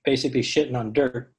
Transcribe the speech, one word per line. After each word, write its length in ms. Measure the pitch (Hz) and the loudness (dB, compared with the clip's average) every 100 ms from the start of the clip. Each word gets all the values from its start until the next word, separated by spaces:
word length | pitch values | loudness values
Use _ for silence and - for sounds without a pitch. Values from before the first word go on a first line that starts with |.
basically 380 | - 135 139 127 | 0 0 0 -2
shitting 340 | 117 - 143 123 | 0 0 0 -2
on 160 | 110 | -2
dirt, 400 | 113 135 127 131 | 2 0 -2 -10